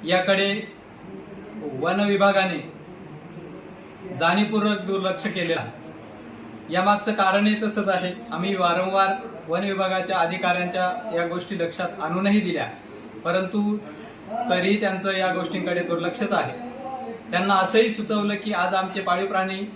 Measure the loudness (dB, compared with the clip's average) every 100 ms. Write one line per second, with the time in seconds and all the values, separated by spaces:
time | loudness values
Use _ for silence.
0 | 2 2 4 4 2 0 -6 -16 -20 -18
1 | -16 -14 -14 -16 -14 -10 -8 -2 0 2
2 | 2 6 6 6 2 -2 -8 -14 -18 -16
3 | -16 -16 -16 -16 -14 -14 -16 -18 -18 -14
4 | -10 2 4 4 4 2 2 0 0 0
5 | 0 -2 -4 -2 -2 -2 -4 -12 -16 -16
6 | -16 -16 -16 -16 -16 -16 -2 2 4 4
7 | 2 4 4 6 4 4 0 0 2 2
8 | 0 -6 -8 -4 -2 2 4 4 2 4
9 | 4 2 -4 -12 -2 -2 0 0 2 0
10 | 0 2 2 2 2 2 0 0 0 0
11 | -2 -2 0 -4 -4 -2 -2 -2 -6 -4
12 | -2 2 4 4 4 -2 -4 -8 -16 -16
13 | -14 -4 0 0 0 0 0 -2 -6 -14
14 | -16 -16 -8 -6 2 2 4 4 2 0
15 | 0 2 2 0 -2 -2 0 0 0 0
16 | -2 -2 0 2 0 -6 -10 -10 -8 -8
17 | -8 -10 -4 0 4 4 6 6 4 2
18 | 0 0 2 -2 -2 0 2 2 0 -2
19 | 0 2 2 0 0 -2 -6